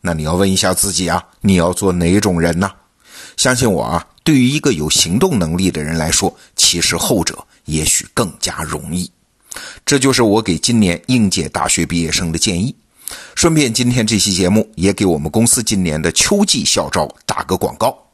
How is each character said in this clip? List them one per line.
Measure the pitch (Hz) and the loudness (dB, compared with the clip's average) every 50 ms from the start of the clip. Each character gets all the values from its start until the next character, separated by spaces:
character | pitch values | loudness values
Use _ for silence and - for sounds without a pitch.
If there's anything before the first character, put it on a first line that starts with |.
那 | - 87 85 | -4 -4 -4
你 | 78 76 | -4 -2
要 | 76 85 | -2 0
问 | 90 98 98 | 2 2 2
一 | 95 | 2
下 | 92 - 92 92 | 0 0 0 0
自 | - - 101 | 0 -2 -4
己 | 90 78 76 85 | -2 -4 -2 -2
啊， | 82 87 - _ _ _ | -2 -4 -4 _ _ _
你 | - 104 95 | 0 2 2
要 | 90 82 85 | 4 2 2
做 | 90 - 104 95 | 0 0 0 0
哪 | 90 90 90 85 92 104 | 0 2 2 4 2 2
种 | 101 104 90 85 | 2 2 0 2
人 | 82 85 82 85 | 0 0 0 0
呢？ | 95 98 - _ _ _ _ _ _ _ - - - - - - | -2 -4 -4 _ _ _ _ _ _ _ -20 -20 -20 -20 -6 -2
相 | - 131 127 | 0 0 0
信 | 120 127 117 | 2 2 0
我 | 98 76 58 | 0 0 -2
啊， | 57 78 85 - _ _ _ _ | -2 -4 -4 -6 _ _ _ _
对 | - 156 | 2 4
于 | 135 123 123 | 4 4 4
一 | 139 151 | 2 2
个 | - 147 117 | 0 0 0
有 | 76 73 78 | 0 -2 -2
行 | - - - 80 85 110 | 0 0 0 0 2 2
动 | 180 190 165 107 | 2 2 2 0
能 | 85 80 82 87 | 0 0 0 0
力 | 95 92 | 0 0
的 | - 78 76 | 0 -2 -6
人 | 76 80 82 | -4 -4 -2
来 | 78 78 | -2 0
说， | 80 - 98 90 - _ - _ _ | 0 0 0 -2 -4 _ -20 _ _
其 | - - - 87 85 | 0 0 0 0 0
实 | 85 - - - | -2 -2 -2 -2
后 | - - 135 101 82 | 0 0 0 0 0
者 | - - - - _ _ _ _ | -2 -6 -10 -18 _ _ _ _
也 | - 76 78 78 | -6 -4 -2 -2
许 | 78 - - - - _ | 0 -2 -2 -4 -4 _
更 | - 117 90 76 - | -4 -4 -4 -4 -8
加 | - - - - 82 | -8 -8 -6 -6 -8
容 | 78 76 - - - 78 | -6 -8 -8 -8 -6 -6
易。 | 90 90 - _ _ _ _ _ _ _ _ - - - - - - _ | -6 -6 -8 _ _ _ _ _ _ _ _ -18 -16 -16 -16 -18 -12 _
这 | - 151 139 | 0 0 2
就 | 127 139 131 | 4 2 4
是 | 123 120 | 4 4
我 | 107 101 110 | 4 4 2
给 | 110 - 87 76 | 2 0 -2 -2
今 | - - 120 113 | 0 0 2 4
年 | 107 92 85 82 - - | 4 4 2 -2 -2 0
应 | 127 123 110 95 | 2 2 4 2
届 | - - 78 69 | 2 -2 -4 -4
大 | _ - - - | _ -4 -2 -2
学 | - - 82 | 0 0 0
毕 | 76 85 85 | 0 0 -2
业 | 82 78 | -2 -2
生 | 76 - 92 85 | -2 -4 -4 -4
的 | 82 82 | -2 -2
建 | - - 90 85 | -2 -2 0 0
议。 | 95 139 - _ _ _ _ _ - - - - - - - | -2 -2 -4 _ _ _ _ _ -14 -14 -14 -14 -18 -16 -6
顺 | - - 170 160 | 0 2 2 4
便 | 156 147 123 113 | 4 2 2 0
今 | 123 123 123 | 0 0 0
天 | 123 127 110 | 2 2 0
这 | 107 117 101 | 2 0 0
期 | - 104 95 | 0 0 0
节 | 87 95 90 | 2 2 2
目 | 104 110 107 - - | 2 2 0 0 -4
也 | - 85 98 98 | 0 0 0 2
给 | - 107 | 2 2
我 | 95 85 73 | 2 2 0
们 | 73 80 | -2 -2
公 | - 107 113 113 | 0 2 2 2
司 | - 127 113 | 2 0 0
今 | - 110 98 92 | -2 0 0 0
年 | 82 76 78 | 0 -2 0
的 | 78 82 | -2 -2
秋 | 80 - - - 208 202 202 | 0 0 0 2 2 2 2
季 | - - - 73 | 2 0 -2 0
校 | - - - 82 - | -2 0 -2 -2 -2
招 | - 87 78 - - _ _ | -2 -2 -2 -4 -6 _ _
打 | - - - - | -8 -6 -6 -4
个 | - 92 90 | -4 -4 -2
广 | - - - - | -2 -6 -4 -2
告。 | - 127 - - _ _ | -2 -2 -2 -4 _ _